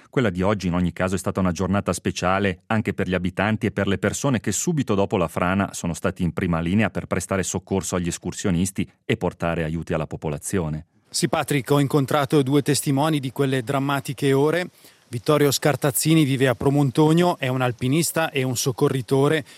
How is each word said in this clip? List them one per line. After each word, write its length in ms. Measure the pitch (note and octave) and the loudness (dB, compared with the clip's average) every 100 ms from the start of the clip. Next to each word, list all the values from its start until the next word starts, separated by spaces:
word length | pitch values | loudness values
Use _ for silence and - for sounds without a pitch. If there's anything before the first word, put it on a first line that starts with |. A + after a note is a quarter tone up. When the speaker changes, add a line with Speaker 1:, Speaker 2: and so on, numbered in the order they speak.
| - | -8
Speaker 1:
Quella 200 | C#3+ A2+ | -2 0
di 120 | F2+ | 0
oggi 240 | F#2 G#2+ F2+ | 0 0 0
in 80 | |
ogni 180 | F2 F2 | 0 0
caso 220 | - F#2 | 0 -2
è 40 | F#2+ | -2
stata 200 | G2+ F#2+ | -4 -2
una 140 | F#2 | -2
giornata 400 | E2 F2+ G2+ F#2+ | 0 0 0 0
speciale 680 | F2+ G2+ - G2 F#2+ G2+ F2+ - | -2 -2 -2 0 0 0 -2 -2
anche 260 | A2 G2+ | -2 -2
per 140 | F#2+ F#2 | -2 -2
gli 80 | |
abitanti 520 | F2+ F2+ F2+ G#2 G#2+ G2+ | -2 -2 -2 -2 0 -2
e 40 | |
per 160 | G2+ G2 | -2 -2
le 120 | F#2+ | 0
persone 420 | G#2 - C#3 A2+ | 0 0 0 0
che 100 | - | -2
subito 460 | G2 - D#3 A#2+ G2+ | -4 -2 -2 0 0
dopo 200 | G2 G#2 | 2 0
la 120 | E2 | 0
frana 440 | G2 F2+ F#2+ G2 | 0 0 0 -2
sono 200 | - F2 | -4 -6
stati 300 | D#2+ F#2 - | -4 -4 -2
in 80 | F2 | -4
prima 260 | - F2+ E2 | -2 -2 0
linea 320 | E2+ G#2 G2+ | 0 2 0
per 160 | F2+ - | -2 -4
prestare 380 | F#2 - F#2+ | -4 -2 -2
soccorso 500 | F2+ F#2+ - F#2+ - | -2 -4 -2 -2 -2
agli 140 | F#2 E2+ | -2 -2
escursionisti 840 | - F2+ - G#2 E2+ G2 - F2+ _ | -4 -8 -4 -2 0 0 -4 -8 _
e 120 | - A#2+ | -6 -2
portare 460 | F2+ - E2+ E2 | -2 -2 -4 -2
aiuti 320 | D#2 E2 D#2 | -4 -4 -4
alla 140 | E2 D2+ | -4 -4
popolazione. 800 | D#2 D#2+ D2 - G2 D#2 D2+ - _ _ | -6 -6 -6 -4 -4 -4 -6 -10 _ _
Speaker 2:
Sì, 200 | - F3 | -4 -2
Patrick, 420 | E3 C#3 D3 - | -2 0 -2 2
ho 80 | C#3+ | 2
incontrato 640 | C#3 D3+ C3 D3+ C#3+ D#3 | 4 2 2 0 2 2
due 200 | C3 C#3+ | 4 2
testimoni 580 | C#3+ C#3 D3+ C3+ D#3+ D3+ | 2 0 0 0 2 0
di 100 | C3 | -2
quelle 320 | - C3+ C3 | -2 0 0
drammatiche 680 | A2+ C#3 C#3 C#3 - B2+ C#3 | -2 -2 0 -2 -4 -2 2
ore. 380 | C3+ D3 E3+ F3+ _ - _ - | 2 2 0 -4 _ -20 _ -12
Vittorio 460 | A#2+ - A#2+ C#3+ | -6 2 4 4
Scartazzini 720 | - D3+ C#3+ D3 - D#3 D#3+ | 2 0 2 0 0 4 4
vive 240 | C#3 C3 C3 | 4 2 2
a 80 | A2+ | 2
Promontonio, 840 | C#3 C#3+ C#3 D#3 D#3 E3 F3 E3 | 2 2 2 4 4 6 2 0
è 80 | C3 | -2
un 140 | B2+ | 0
alpinista 720 | B2+ A#2 B2+ D#3 D#3+ E3 D#3+ | -2 -2 0 0 0 -2 -2
e 100 | C3+ | -2
un 140 | C3 A#2+ | -2 -2
soccorritore. 880 | C#3 - D3 C3 A#2 C3+ C#3+ D#3 - | -2 0 0 0 0 2 2 2 -2